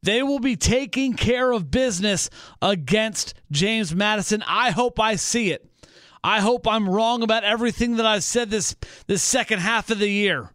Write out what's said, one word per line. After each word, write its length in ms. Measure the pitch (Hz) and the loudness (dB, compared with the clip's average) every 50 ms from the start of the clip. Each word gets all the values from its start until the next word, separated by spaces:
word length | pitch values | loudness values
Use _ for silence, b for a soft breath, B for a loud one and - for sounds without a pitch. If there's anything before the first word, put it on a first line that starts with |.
They 200 | - 190 208 240 | 0 2 0 2
will 180 | 269 277 285 277 | 2 0 -2 0
be 160 | 233 269 240 | 0 -2 -2
taking 600 | 170 - - 220 254 277 233 - 262 269 269 226 | 0 0 2 2 2 0 -2 -2 -2 -2 -2 -2
care 360 | - - 208 247 247 262 254 | 0 0 0 2 2 2 0
of 200 | 247 220 175 135 | 0 -2 -2 -2
business 580 | 147 247 262 254 202 170 196 208 202 175 - - B B B B B B | 0 0 0 0 0 0 0 0 0 0 -2 -6 B B B B B B
against 720 | - 185 202 180 143 123 185 214 220 220 202 - - - - b b b | 0 0 0 0 0 2 2 2 2 0 -4 -6 -8 -8 -10 b b b
James 460 | 147 143 175 202 226 220 214 160 156 | -2 0 0 2 2 0 -2 -2 0
Madison. 480 | 180 208 208 214 214 190 - 214 214 - - | 0 2 2 2 0 0 0 -2 -2 -2 -2
I 220 | 180 208 240 247 | 0 2 2 2
hope 300 | 180 180 247 247 - - | 2 2 0 0 2 2
I 160 | 220 220 220 | 2 2 2
see 360 | 175 - - - 240 233 185 | 0 -2 -2 0 0 0 0
it. 160 | 151 - _ - B B B B B B B B B B B | -2 -4 _ -20 B B B B B B B B B B B
I 180 | - 202 220 | 0 2 2
hope 260 | 196 214 247 240 - 226 | 4 2 2 2 2 0
I'm 200 | 214 226 208 190 | 0 2 0 0
wrong 360 | 180 208 226 226 240 240 226 | 2 2 2 2 0 0 0
about 200 | 220 220 226 208 | 0 0 0 2
everything 520 | 208 214 233 233 233 208 - 226 240 240 | 0 0 0 0 -2 0 0 0 0 0
that 100 | 226 226 | 2 2
I've 180 | 220 214 202 156 | 2 2 2 -2
said 280 | - - 240 240 208 | 0 -2 -2 -2 0
this, 240 | 208 214 175 - - _ B B B B B B | -2 -2 -2 -4 -6 _ B B B B B B
this 160 | 208 185 - | -2 0 0
second 360 | - - 262 226 - 220 196 | 0 0 0 0 0 -2 -2
half 300 | 170 202 233 226 202 - | 0 0 0 -2 -2 -2
of 80 | 226 202 | -2 0
the 100 | 214 208 | 0 0
year. 440 | 202 202 208 196 170 135 110 - - | 0 0 0 0 0 -2 -6 -12 -18